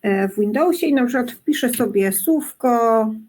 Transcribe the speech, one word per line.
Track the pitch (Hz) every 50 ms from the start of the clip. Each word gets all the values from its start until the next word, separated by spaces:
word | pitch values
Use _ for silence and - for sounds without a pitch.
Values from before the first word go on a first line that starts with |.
| -
e, | 214 196 196 196 196
w | 190 -
Windowsie | 208 208 214 269 320 359 349 - -
i | 320 277
na | 269 247
przykład | 240 247 262 247 247
wpiszę | - - _ - 294 - - 247
sobie | 247 - 247 208 202 202 196 196 190
słówko | - - - 320 302 302 - - _ - 254 240 233 233 226 226 226 220 220 220 220 -